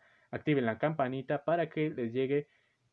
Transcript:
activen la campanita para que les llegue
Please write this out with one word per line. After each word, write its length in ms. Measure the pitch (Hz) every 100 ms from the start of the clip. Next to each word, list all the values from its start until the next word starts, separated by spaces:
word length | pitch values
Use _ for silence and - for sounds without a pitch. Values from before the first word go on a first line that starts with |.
| _ _ _
activen 360 | 123 - 139 113
la 120 | 110
campanita 680 | 151 156 127 135 127 143
para 240 | - 170 165
que 220 | 156 156
les 220 | 127 117
llegue 340 | 123 131 143 147 _ _ _ _